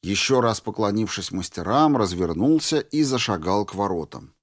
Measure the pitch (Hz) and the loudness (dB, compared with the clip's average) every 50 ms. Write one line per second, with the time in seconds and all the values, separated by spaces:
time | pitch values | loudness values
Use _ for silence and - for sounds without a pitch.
0 | - 85 101 95 - - 135 127 120 117 110 - - - 101 - 110 101 101 107 | -2 -2 -2 -2 2 2 4 4 4 2 0 0 -4 -8 -4 -2 0 0 0 0
1 | 110 98 - - 92 - 95 95 90 - - - 85 85 110 139 156 156 143 123 | -2 -2 -4 -8 -8 -6 -6 -6 -6 -6 -8 -8 -4 0 2 4 4 4 4 2
2 | 107 90 87 87 90 82 82 80 101 139 160 156 147 - 165 151 - - - 151 | 2 0 0 -2 -2 -2 0 0 2 2 4 2 2 0 0 -2 -2 -2 0 0
3 | 151 135 131 123 - - 101 87 78 87 95 104 104 - - 92 101 98 92 85 | 0 2 0 -2 0 -2 -2 -2 0 0 0 0 0 -2 -4 -4 -2 -2 -2 -4
4 | 78 71 - 55 - - _ _ | -6 -8 -10 -16 -16 -18 _ _